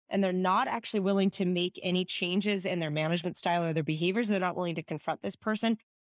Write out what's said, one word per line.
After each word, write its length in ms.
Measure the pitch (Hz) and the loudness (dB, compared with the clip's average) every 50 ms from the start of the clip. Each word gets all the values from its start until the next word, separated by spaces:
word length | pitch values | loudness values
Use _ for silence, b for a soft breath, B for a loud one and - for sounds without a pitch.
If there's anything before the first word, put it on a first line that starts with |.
| _ _ | _ _
and 140 | - 196 196 | 0 2 2
they're 100 | 185 180 | 2 2
not 340 | 185 185 185 190 220 262 - | 2 2 4 4 2 2 0
actually 340 | - 233 - - - 208 | -2 -4 -4 -2 -2 0
willing 280 | 185 196 196 196 190 196 | 2 2 4 4 4 2
to 140 | - - 190 | 2 2 0
make 340 | 180 180 175 175 180 - - - | 0 2 0 0 -2 -4 -4 -2
any 220 | 185 180 180 185 | 0 0 0 0
changes 600 | 185 - - 185 175 180 202 190 208 202 190 180 | 0 -2 -2 -2 0 0 0 2 0 0 0 -2
in 140 | 190 180 175 | -2 -2 -2
their 120 | 165 151 | -2 -2
management 460 | 147 156 156 160 170 170 160 180 - - | 0 0 0 0 0 0 -2 -4 -6 -4
style 260 | - 180 175 175 170 | -2 0 0 2 0
or 100 | 165 156 | 0 0
their 100 | 160 151 | 0 0
behaviors, 440 | 151 156 156 170 180 190 226 247 208 | 0 -2 0 0 0 0 0 0 0
they're 120 | 208 190 | 2 2
not 160 | 185 180 - | 0 0 -2
willing 200 | 170 180 170 165 | -2 -2 -2 -4
to 80 | 160 151 | -6 -6
confront 380 | - 160 147 - - 151 - | -6 -8 -6 -4 -4 -4 -4
this 140 | - 117 - | -4 -6 -8
person, 420 | - - 220 220 208 226 226 226 - _ _ _ _ | -6 -4 -2 -2 0 0 0 0 -2 _ _ _ _